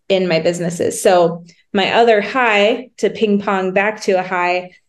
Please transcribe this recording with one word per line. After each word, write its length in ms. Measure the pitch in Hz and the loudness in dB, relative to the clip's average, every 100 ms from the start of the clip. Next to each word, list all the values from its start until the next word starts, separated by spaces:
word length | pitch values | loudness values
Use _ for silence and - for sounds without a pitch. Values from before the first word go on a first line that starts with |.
| - | -4
in 220 | 190 185 | -2 0
my 100 | 165 | 0
businesses. 600 | 175 175 170 170 - - | -2 -2 -6 -4 -4 0
So 420 | 208 180 170 170 - _ _ | 2 4 2 -2 -14 _ _
my 180 | 202 156 | -2 0
other 300 | 180 240 208 | 2 4 2
high, 720 | 202 262 240 208 208 254 - - | 0 -2 0 2 2 0 -8 -4
to 120 | 202 | -4
ping 320 | - 214 202 | -2 0 0
pong 320 | 202 190 185 | 0 -2 0
back 280 | 190 208 214 | 0 0 -2
to 100 | - | -2
a 100 | 185 | -2
high, 480 | 180 180 180 180 180 _ | 0 -2 -2 -2 -6 _